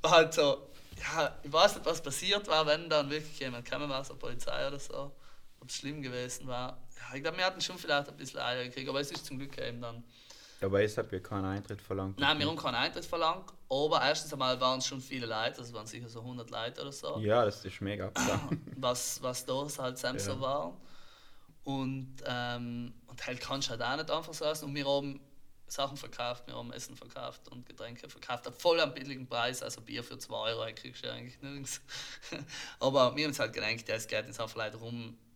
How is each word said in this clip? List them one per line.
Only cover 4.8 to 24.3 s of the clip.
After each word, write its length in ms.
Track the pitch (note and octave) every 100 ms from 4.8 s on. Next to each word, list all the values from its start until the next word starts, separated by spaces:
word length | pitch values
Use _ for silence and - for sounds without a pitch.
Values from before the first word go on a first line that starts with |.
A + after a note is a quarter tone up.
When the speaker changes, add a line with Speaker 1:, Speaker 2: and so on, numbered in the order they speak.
| - - C#3 - - - - -
Speaker 1:
ob's 160 | A#2+ -
schlimm 240 | C3 D3+
gewesen 460 | C3 B2 B2 - B2+
war. 300 | B2 B2+ - - -
Ja, 180 | - C3
ich 60 |
glaub, 140 | D#3 F3
wir 80 | F#3
hatten 160 | F#3
schon 160 | - F3+
vielleicht 320 | F3 C#3+ C#3+
ein 80 | D3
bisschen 220 | C3+ C#3
Eier 240 | B2 B2 B2
gekriegt, 240 | B2+ C3+
aber 100 | C3+
es 100 | C#3+
ist 140 | - -
zum 120 | C3
Glück 180 | C3+ -
eben 240 | B2+ A#2+
dann 220 | A#2+ A#2 - - - - - -
Speaker 2:
Aber 200 | G2 G2
es 160 | G#2 G#2+
hat 140 | A2
ja 80 | A2+
keinen 260 | - G2+ F#2+
Eintritt 360 | G2 - G2+
verlangt, 360 | - G2 F#2+ G2
Speaker 1:
Nein, 200 | C#3 D3+
wir 60 | D3
Speaker 2:
okay. 100 | D#3+
Speaker 1:
haben 60 |
keinen 120 | D3+ A#2+
Eintritt 300 | D3 - E3
verlangt, 460 | E3+ D#3+ F3+ F#3 - -
aber 320 | C3+ D3+ D#3+
erstens 300 | B2+ D#3 -
einmal 260 | D3 B2+ B2
waren's 260 | B2+ C3 B2
schon 140 | C3+
viele 240 | B2+ C3+ A#2
Leute, 320 | A2 A#2 B2+
also 40 |
es 100 | A#2+
waren 140 | A#2 A2
sicher 200 | B2 A#2+
so 120 | A2+
hundert 260 | A#2+ B2 A#2
Leute 300 | A#2 A2+ B2+
oder 100 | C#3
so. 260 | C#3+ D2 A2
Speaker 2:
Ja, 240 | G#2+ A#2 A2
das 180 | - -
ist 160 | -
mega, 280 | G2+ G2+ F#2+
klar. 380 | - - G2+ D3+ D#3+ -
Speaker 1:
<laughs> 100 | -
Was, 460 | C3 B2 - -
was 240 | B2+ B2+ -
da 220 | C3 D3 C#3+
halt 200 | C3 B2+
selbst 280 | B2 C3 G2+
Speaker 2:
Ja. 60 |
Speaker 1:
so 80 | C3
waren. 360 | C3 C#3+ E3 - - - - - - - - -
Und, 520 | - C3+ C3 C3+ C3 - -
ähm, 680 | B2 B2 A#2+ A#2+ A#2+ A#2+ - -
und 180 | B2+ -
halt 140 | B2+
kannst 280 | - C#3 C#3
du 40 |
halt 100 | A#2
auch 140 | A#2 C#3+
nicht 160 | D#3
einfach 220 | D#3 E3